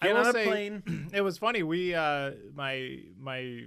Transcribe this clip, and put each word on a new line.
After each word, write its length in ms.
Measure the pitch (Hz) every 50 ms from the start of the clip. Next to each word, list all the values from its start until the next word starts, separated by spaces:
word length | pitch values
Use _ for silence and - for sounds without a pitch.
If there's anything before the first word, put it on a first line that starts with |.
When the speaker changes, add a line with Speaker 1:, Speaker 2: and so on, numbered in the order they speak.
Speaker 1:
Get 80 | - 196
Speaker 2:
I 20 |
will 80 | 208 233
Speaker 1:
on 60 | 226
a 60 | 240
Speaker 2:
say, 140 | 240 226 214
Speaker 1:
plane. 640 | 208 220 208 208 208 214 202 - - 165 156 143 170
Speaker 2:
<clears throat> 40 | 202
it 80 | 202
was 160 | 202 196 165 -
funny. 240 | - 226 240 214
We, 320 | 170 156 165 175 180 180 175
uh, 380 | 165 156 147 147 143 139 139 - 104 104 104 143
my, 440 | 143 139 135 135 131 131 127 131 - - 78 90 95
my 440 | 135 135 127 127 127 127 120 117 117